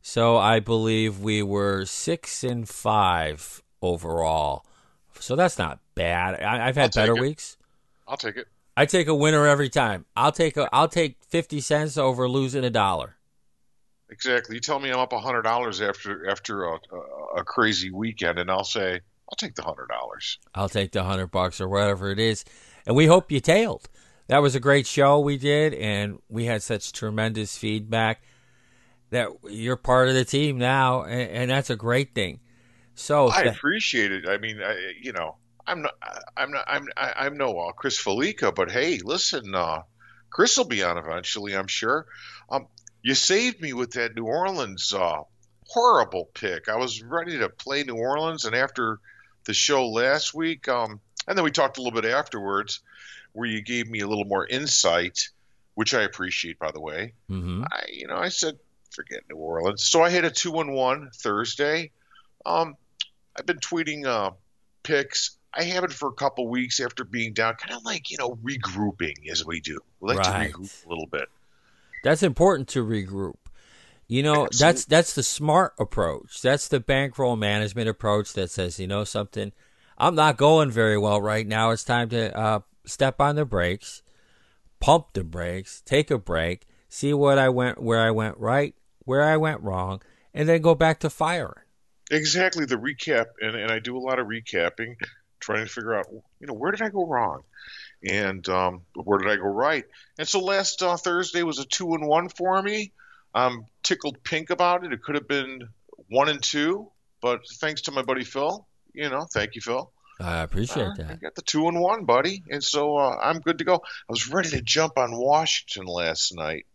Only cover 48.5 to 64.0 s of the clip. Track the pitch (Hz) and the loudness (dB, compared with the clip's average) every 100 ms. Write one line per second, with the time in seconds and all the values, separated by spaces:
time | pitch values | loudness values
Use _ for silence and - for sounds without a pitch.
48.5 | 117 135 - 113 107 - - _ _ - | 0 0 0 -2 -4 -12 -20 _ _ -4
49.5 | 104 - 139 123 113 127 147 - 151 165 | 0 2 2 2 2 2 2 -2 -4 -4
50.5 | 151 - 123 110 107 _ - - 196 156 | -4 -2 -2 -2 -8 _ -10 -2 0 2
51.5 | 156 135 135 123 113 113 131 151 113 98 | 2 0 0 -4 -2 0 0 -2 -6 -2
52.5 | 98 104 - _ - - - - 110 117 | -2 -4 -10 _ -20 -20 -20 -20 -8 -6
53.5 | 110 107 120 113 110 101 107 101 98 - | -6 -4 -6 -4 -6 -2 -2 0 -2 -2
54.5 | 131 147 - 90 85 87 - - _ _ | -4 0 2 2 2 0 -4 -8 _ _
55.5 | _ _ - 110 127 101 - 92 - 85 | _ _ -4 0 2 0 -2 -6 -6 -8
56.5 | 78 80 76 78 78 113 117 - 92 87 | -8 -8 -8 -10 -8 -10 _ -10 -8 -6
57.5 | 92 - - - - - 85 180 - - | -6 -6 -6 -8 -12 -8 -4 -4 -2 -4
58.5 | 285 _ _ _ - - - _ 78 80 | -6 _ _ _ -16 -14 -14 _ -12 -6
59.5 | 82 87 104 - 165 170 180 165 - 180 | -2 -2 0 2 6 6 4 2 0 -4
60.5 | 160 147 135 127 143 139 - 117 104 117 | -2 -2 0 0 0 -6 -6 -2 -2 -2
61.5 | - 147 156 160 _ _ - _ _ - | -2 0 0 -4 _ _ -20 _ _ 0
62.5 | 170 165 143 _ _ - _ _ - 135 | 0 0 -4 _ _ -12 _ _ -10 -6
63.5 | 160 - 170 156 151 | -4 -4 -4 -4 -4